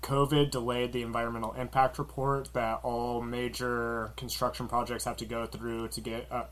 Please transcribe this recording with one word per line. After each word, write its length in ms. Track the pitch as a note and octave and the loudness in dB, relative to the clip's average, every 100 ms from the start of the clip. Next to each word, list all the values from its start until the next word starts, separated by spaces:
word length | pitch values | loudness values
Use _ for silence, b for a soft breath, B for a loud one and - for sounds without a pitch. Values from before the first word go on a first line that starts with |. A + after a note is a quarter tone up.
covid 480 | - C#3 C#3+ D3 C#3 | 2 4 6 6 6
delayed 420 | C3 A#2 B2 B2 | 4 0 0 0
the 100 | B2 | 0
environmental 500 | A#2 A#2 A#2 A#2 A2 | 0 0 0 -2 -4
impact 460 | B2+ B2 C3 C3 - | -2 0 4 4 4
report 540 | B2 - C3+ C#3 C3+ | -6 0 2 2 0
that 280 | B2+ A2+ A2+ | 0 0 0
all 400 | B2+ A#2+ A#2+ A#2+ | 0 0 0 0
major 880 | A#2+ B2 B2 A#2 B2 A#2+ A#2 A#2 A2 - | -2 -2 -4 -2 -2 0 0 -2 -4 -6
construction 500 | A#2+ - B2 - A#2+ | -8 0 0 0 0
projects 380 | A#2+ A2+ A#2+ | 0 0 -2
have 120 | B2 A2 | -2 -4
to 60 | |
go 220 | A2+ A#2 A2+ | -4 -4 -4
through 400 | G#2+ A#2 A#2 A2+ | -4 -4 -4 -4
to 120 | A#2 | -4
get, 260 | A2+ A#2 - | -4 -6 -4
uh, 120 | B2 - | -6 -4